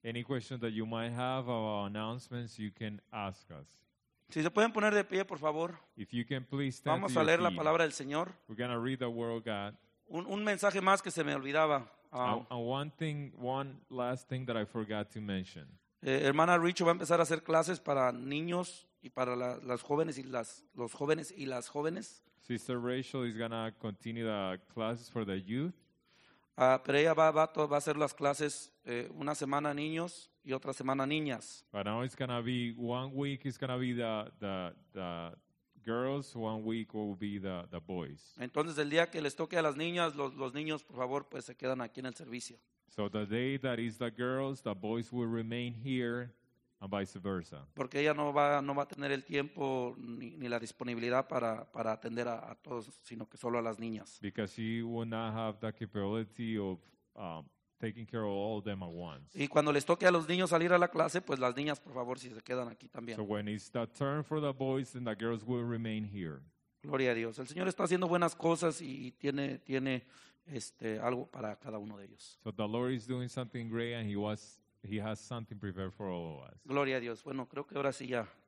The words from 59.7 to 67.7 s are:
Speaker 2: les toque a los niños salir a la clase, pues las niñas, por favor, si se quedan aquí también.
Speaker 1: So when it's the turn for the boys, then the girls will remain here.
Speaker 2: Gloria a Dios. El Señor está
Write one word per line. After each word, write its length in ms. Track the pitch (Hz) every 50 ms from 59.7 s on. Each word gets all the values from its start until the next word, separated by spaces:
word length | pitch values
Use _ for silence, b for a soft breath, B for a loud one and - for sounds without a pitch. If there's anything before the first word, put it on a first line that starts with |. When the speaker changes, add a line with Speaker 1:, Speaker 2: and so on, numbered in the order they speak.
Speaker 2:
les 140 | 143 143 139
toque 200 | - 175 170 -
a 60 | 185
los 160 | 180 170 160
niños 240 | 151 175 180 185 170
salir 200 | 175 165 165 175
a 60 | 180
la 120 | 175 175 175
clase, 300 | - 160 160 160 - 180
pues 180 | 185 - 143 131
las 160 | 127 123 123
niñas, 240 | 135 147 151 147 139
por 160 | _ - 117
favor, 240 | 127 123 120 127 127
si 100 | 131 123
se 120 | 117 110 -
quedan 240 | - 127 127 123
aquí 220 | 117 107 _ - -
también. 260 | _ 123 117 117 113
Speaker 1:
So 60 | 107 107
when 240 | 98 107 104 104
it's 240 | 104 107 104 - -
the 160 | - 123 117
turn 360 | 113 - - 143 139 143 151 143
for 160 | - 156 156
the 120 | 147 143 135
boys, 380 | 131 135 131 131 135 135 -
then 120 | - 127 123
the 100 | 117 107
girls 280 | 101 113 117 117 110 104
will 200 | 117 127 120 120
remain 360 | 120 117 113 113 110 107 110 107
here. 360 | 104 101 101 90 80 73 67 71 - _ _ _ _ _ _ -
Speaker 2:
Gloria 260 | 147 147 135 131 127
a 40 | 120
Dios. 240 | 113 113 117 110 147
El 80 | 131
Señor 200 | 120 147 170 185
está 160 | 185